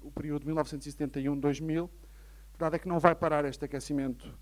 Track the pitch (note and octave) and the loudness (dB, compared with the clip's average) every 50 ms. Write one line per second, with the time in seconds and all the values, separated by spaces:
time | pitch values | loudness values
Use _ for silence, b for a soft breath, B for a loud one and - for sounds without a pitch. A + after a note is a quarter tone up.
0 | - D3 C#3+ - C3+ D3+ D3 D3 C3 D3 D#3+ D#3+ D3+ D3 - C#3+ - D3 C#3 - | -16 -12 -8 -8 -4 -4 -4 -2 -2 0 2 2 2 0 -2 -6 -8 -10 -6 -4
1 | D3+ C3+ - C#3+ C3+ C#3 C#3+ C#3 C3+ C#3+ C#3+ C#3 D#3 D#3+ D#3 D#3+ E3+ F3+ - b | -4 -2 -2 -2 0 0 0 2 2 2 2 2 0 -2 0 0 -2 -4 -8 b
2 | b b b b b b b b b b b - E3+ D#3 D3+ E3 - F#3 F3 E3 | b b b b b b b b b b b -2 0 0 0 0 0 0 2 6
3 | D3 F3 E3 - - D#3+ D#3 D3 D3 C#3 C3+ - - C#3 - C3+ - - D3+ C#3 | 6 6 6 6 4 2 4 4 2 0 -2 -4 -6 -6 -4 -6 -4 -2 -2 0
4 | C3+ C3+ B2 A#2+ - - - - | 0 0 -2 -4 -8 -14 -16 -16